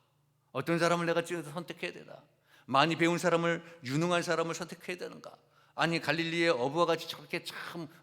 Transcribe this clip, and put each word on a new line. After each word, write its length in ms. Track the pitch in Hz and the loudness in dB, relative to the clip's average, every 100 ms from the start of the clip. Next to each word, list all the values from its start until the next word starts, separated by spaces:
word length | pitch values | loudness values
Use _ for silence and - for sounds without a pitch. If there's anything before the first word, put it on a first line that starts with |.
| _ _ _ _ _ | _ _ _ _ _
어떤 260 | 127 151 170 | -4 0 2
사람을 300 | 170 170 170 | 4 4 2
내가 160 | 165 | 0
지금 200 | 165 175 | -2 -4
선택해야 500 | 151 160 - 170 180 | -6 -10 -10 -8 -10
되나? 300 | - - - - _ _ - - | -10 -16 -20 -20 _ _ -18 0
많이 300 | 131 160 160 | 4 4 4
배운 220 | 165 175 | 2 4
사람을, 600 | 175 170 170 165 - - | 2 2 2 -2 -6 -14
유능한 380 | 120 143 175 175 | -4 -2 2 0
사람을 320 | 165 160 165 | 0 0 -2
선택해야 440 | 156 165 180 - 180 | -4 -10 -12 -12 -10
되는가? 380 | - - - - _ _ _ - | -10 -12 -18 -20 _ _ _ -2
아니, 240 | 160 165 | 0 0
갈릴리의 500 | - 160 165 165 170 | 0 0 0 2 2
어부와 360 | 131 131 160 165 | 2 2 2 2
같이 220 | 160 - | 2 -2
저렇게 360 | - 151 170 | -12 -8 -10
참, 440 | - - - 170 160 - | -8 -12 -10 -10 -12 -12